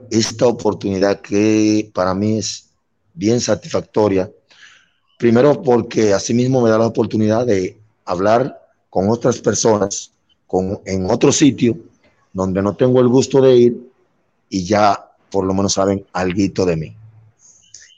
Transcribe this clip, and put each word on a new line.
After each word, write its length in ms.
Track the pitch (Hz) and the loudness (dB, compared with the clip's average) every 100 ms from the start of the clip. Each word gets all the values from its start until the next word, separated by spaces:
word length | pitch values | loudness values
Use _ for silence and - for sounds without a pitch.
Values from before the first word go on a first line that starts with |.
| - | -4
esta 340 | 110 104 110 | -2 -2 0
oportunidad 760 | 123 - 107 90 101 95 101 98 | 0 0 -4 -4 -6 -2 -2 -2
que 680 | - 101 110 110 107 107 107 | -4 0 2 2 2 0 -4
para 200 | - 92 | -4 -2
mí 240 | 95 107 110 | -2 -2 -4
es 320 | 107 - _ _ _ _ _ | -6 -12 _ _ _ _ _
bien 280 | 82 101 120 | -4 -2 -2
satisfactoria. 920 | 120 104 - 95 - 113 104 95 90 _ _ _ - _ _ _ _ - | -2 -4 -4 -8 -4 0 0 0 -4 _ _ _ -20 _ _ _ _ -2
Primero 460 | 117 117 147 139 | 2 4 4 2
porque 500 | 123 120 110 117 107 | 2 0 0 0 0
así 200 | 98 - | 0 0
mismo 280 | 120 127 131 | -2 0 0
me 80 | 113 | 2
da 80 | 110 | 2
la 80 | |
oportunidad 640 | 113 127 110 110 107 110 123 | 0 -2 -2 -2 0 0 0
de 280 | 98 90 - _ _ | -2 -4 -10 _ _
hablar 640 | - 90 104 120 - - _ _ _ | -8 -2 0 0 0 -8 _ _ _
con 180 | - 98 | -4 -2
otras 300 | 120 131 117 | 0 -2 -2
personas, 720 | 120 101 113 104 101 - - _ _ _ | -4 0 0 0 -2 -8 -16 _ _ _
con, 340 | - 92 95 - | -6 -4 -4 -8
en 240 | 98 95 92 | -6 -6 -2
otro 220 | 113 143 | 2 2
sitio, 440 | - 147 104 120 - - _ _ _ _ | 4 2 2 -2 -2 -12 _ _ _ _
donde 300 | 92 95 95 | -6 -4 -2
no 140 | 101 | -2
tengo 260 | - 127 127 | 0 2 4
el 60 | 123 | 4
gusto 340 | 131 127 139 | 2 2 4
de 160 | 131 123 | 6 6
ir, 340 | 120 117 - _ _ _ _ _ - | 4 0 -14 _ _ _ _ _ -8
y 160 | 98 | -8
ya 420 | 87 104 104 98 - _ - | -2 2 2 0 -6 _ -6
por 120 | 98 | -4
lo 100 | 95 | -2
menos 200 | 95 98 | -2 -2
saben 320 | 98 98 98 - | 0 0 -2 -6
alguito 520 | 90 92 98 98 92 | -6 -4 -2 -2 0
de 100 | 90 | -2
mí. 220 | 80 76 - - - _ _ _ _ _ - - | -2 -8 -16 -20 -20 _ _ _ _ _ -20 -20